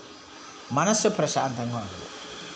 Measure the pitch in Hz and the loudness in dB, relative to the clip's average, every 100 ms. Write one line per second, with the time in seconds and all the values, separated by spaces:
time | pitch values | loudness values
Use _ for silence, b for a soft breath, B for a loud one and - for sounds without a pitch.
0 | - - - - - - - 127 180 214 | -12 -18 -18 -18 -16 -16 -2 4 6 6
1 | 214 - 151 - 131 123 120 117 101 90 | 4 4 4 2 0 0 -2 -2 -4 -8
2 | 82 - - - - | -10 -12 -12 -12 -12